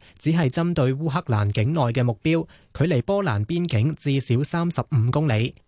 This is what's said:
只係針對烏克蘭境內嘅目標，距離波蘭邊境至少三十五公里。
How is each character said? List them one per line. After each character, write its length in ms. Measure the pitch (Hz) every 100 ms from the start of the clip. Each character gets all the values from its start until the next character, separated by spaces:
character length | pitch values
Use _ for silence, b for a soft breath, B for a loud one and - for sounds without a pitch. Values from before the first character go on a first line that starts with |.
| B B
只 140 | 156
係 180 | 170 135
針 240 | 170 170
對 180 | 156 131
烏 140 | 135 160
克 120 | 160 -
蘭 180 | 104 101
境 200 | 113 107
內 80 | 165
嘅 200 | 120 123
目 160 | 120 110
標， 240 | 160 165 165 B B
距 100 | -
離 160 | 165 131
波 200 | - 202
蘭 220 | 180 104 104
邊 180 | 175 175
境 280 | 110 139
至 240 | - 143 135
少 240 | - 123
三 280 | 147 135 170
十 100 | 131
五 300 | - 127 117
公 160 | 143 156
里。 260 | 110 127 -